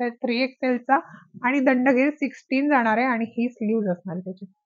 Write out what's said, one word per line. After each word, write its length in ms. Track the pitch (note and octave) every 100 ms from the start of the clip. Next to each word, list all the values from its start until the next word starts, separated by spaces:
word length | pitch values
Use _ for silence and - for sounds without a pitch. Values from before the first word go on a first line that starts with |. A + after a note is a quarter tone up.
आहे 80 | A#3+
थ्री 320 | A#3 A#3+ A#3+
एक्सेलचा 580 | C4 - B3+ B3 B3 B3 - - _ -
आणि 160 | B3 C#4
दंडगेर 500 | C4+ B3+ C4 B3 C#4+
सिक्स्टीन 600 | D4 C#4 - _ C4+ D4
जाणार 280 | C4+ A3+ G#3+
आहे 80 | C4
आणि 200 | A3+ A3+
ही 240 | - B3
sleeves 380 | B3 G#3+ A3+ G3+
असणार 280 | F3+ F#3+ F3
आहे 80 |
त्याची. 220 | F#3+ F#3+ G3 _